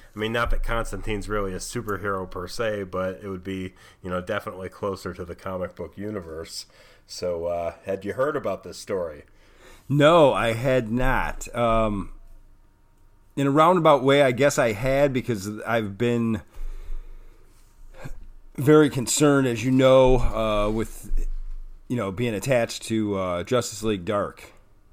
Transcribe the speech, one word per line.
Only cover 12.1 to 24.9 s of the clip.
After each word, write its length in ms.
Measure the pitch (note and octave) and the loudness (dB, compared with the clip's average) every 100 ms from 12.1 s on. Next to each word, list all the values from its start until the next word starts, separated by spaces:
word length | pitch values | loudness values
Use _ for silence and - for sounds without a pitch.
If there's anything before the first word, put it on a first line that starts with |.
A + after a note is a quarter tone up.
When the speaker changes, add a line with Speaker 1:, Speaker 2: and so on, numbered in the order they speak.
| - - - - _ _ _ _ _ _ _ _ - | -14 -20 -20 -20 _ _ _ _ _ _ _ _ -4
Speaker 2:
in 100 | C#3 | 2
a 40 | |
roundabout 520 | C#3+ D#3+ F#3 D#3+ D3 | 6 6 6 6 6
way, 200 | C3+ C#3 | 6 6
I 80 | C#3 | 6
guess 260 | A#2+ C#3+ C#3 | 4 2 4
I 160 | B2 | 0
had, 400 | G2+ B2+ C3+ C#3+ | 0 0 2 2
because 480 | B2+ - A2 G2+ G#2+ | 0 -2 -4 -6 -8
I've 360 | A2+ A#2 G#2 G2 | -2 -2 -2 -2
been 420 | A#2+ A#2+ A2+ A2 - - - - - - - - - - - - - - - - - - - - - - | 0 0 0 -2 -6 -8 -8 -8 -8 -8 -8 -18 -20 -20 -20 -20 -20 -20 -20 -16 -14 -14 -14 -20 -16 -2
very 320 | C3+ D3+ D3 | 6 8 6
concerned, 580 | C#3 A#2 - D3 C#3 C3 | 2 -2 2 4 4 2
as 160 | A#2 | 0
you 80 | B2+ | 2
know, 480 | C3 C3 C3 C3 B2+ | 4 6 8 8 6
uh, 500 | - A2 A2 G#2+ G#2+ | 4 2 0 0 0
with, 400 | A2 A2 - - - - - - - - - - | -2 -4 -8 -2 0 0 -4 -8 -10 -12 -14 -6
you 80 | B2 | -4
know, 160 | G2 | -4
being 220 | F#2+ A#2+ | -2 -2
attached 480 | G#2 C3+ B2+ A#2 - | -2 0 2 0 -4
to, 340 | - A2 G#2 G2 | -4 -2 0 -2
uh, 240 | F#2 F2 | -2 -4
Justice 400 | G2+ B2 A#2 - | 0 0 -2 -4
League 240 | A2 G2+ F2 | -4 -4 -2
Dark. 460 | G#2 E2 - - - _ _ _ | -4 -4 -8 -20 -20 _ _ _